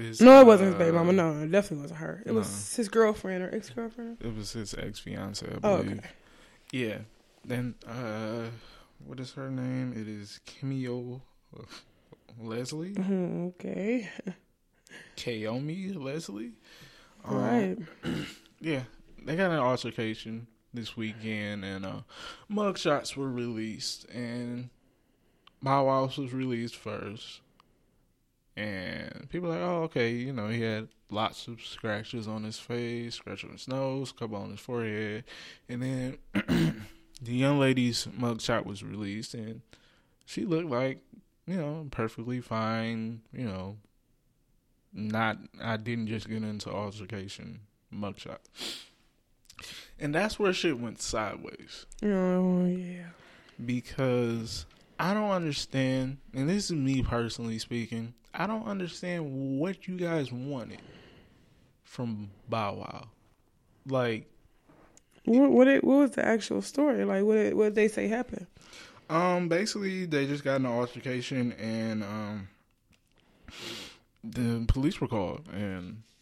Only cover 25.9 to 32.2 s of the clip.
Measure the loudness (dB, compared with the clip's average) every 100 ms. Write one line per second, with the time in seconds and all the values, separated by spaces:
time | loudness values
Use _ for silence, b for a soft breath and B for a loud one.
25.9 | 4 2 -2 -6 -4 -2 -2 -4 -8 -10
26.9 | -8 -8 -10 -14 -18 _ _ _ _ _
27.9 | _ _ _ _ _ _ -10 -8 -6 -8
28.9 | -8 -10 -14 -8 -6 -4 -2 -2 -2 -2
29.9 | 0 0 0 -4 -4 -2 -2 -2 -2 -6
30.9 | _ -6 -2 -2 -2 -12 -14 -14 -8 -4
31.9 | -4 -6 -8